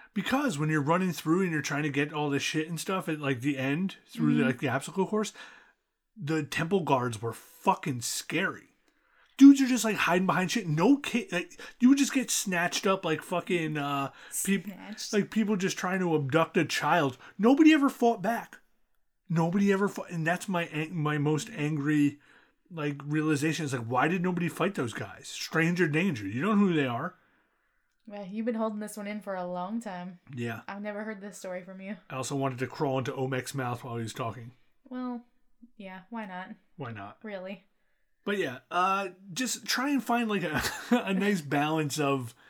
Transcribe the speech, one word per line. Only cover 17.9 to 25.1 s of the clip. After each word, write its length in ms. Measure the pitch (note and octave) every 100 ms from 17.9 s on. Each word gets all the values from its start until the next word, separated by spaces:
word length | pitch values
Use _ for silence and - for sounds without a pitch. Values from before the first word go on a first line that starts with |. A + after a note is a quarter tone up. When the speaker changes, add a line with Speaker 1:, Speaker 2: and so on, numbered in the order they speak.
| - A#3+ A3
Speaker 1:
back. 380 | F#3 A#3 - - _ _ _ _ _ _ -
Nobody 440 | E3 E3 G3 G3+
ever 160 | G3 G3
fought, 200 | G3 -
and 140 | F3 D#3+
that's 220 | F3 -
my 200 | F3+ E3
ang-, 240 | D#3 D#3+ F3
my 220 | D3+ D3+
most 320 | C#3+ D3+ - -
angry, 640 | D3 D#3 C#3+ D3+ C#3+ C#3+ _ _ _ _ -
like, 300 | E3 D3 C#3 C#3+
realization 600 | D#3 D#3 D3 D#3+ D#3 D3+
is, 80 |
like, 120 | B2+ A2+
why 220 | B2 D3+
did 160 | F#3
nobody 240 | F3+ F3 E3+
fight 280 | - F3 G3
those 180 | B2
guys? 340 | - A#2+